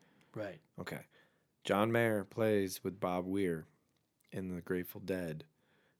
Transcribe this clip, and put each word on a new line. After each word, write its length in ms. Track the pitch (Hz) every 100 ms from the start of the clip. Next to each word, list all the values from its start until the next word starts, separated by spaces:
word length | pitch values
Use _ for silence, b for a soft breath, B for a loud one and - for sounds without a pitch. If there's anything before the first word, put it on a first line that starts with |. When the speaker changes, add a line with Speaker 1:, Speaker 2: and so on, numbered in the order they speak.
| b b b 117
Speaker 1:
Right. 260 | 101 85 _ -
Speaker 2:
Okay. 220 | - - - b b b b _ -
John 260 | 98 113
Mayer 320 | 117 117 107 92
plays 560 | - 110 104 95 - 95
with 140 | 87
Bob 240 | 92 90 92
Weir 400 | 98 95 82 80 _ _ _ _ _ _
in 240 | - 92 87
the 60 |
Grateful 400 | - 90 87 101
Dead, 440 | 95 92 85 78 - _ _ _ _ _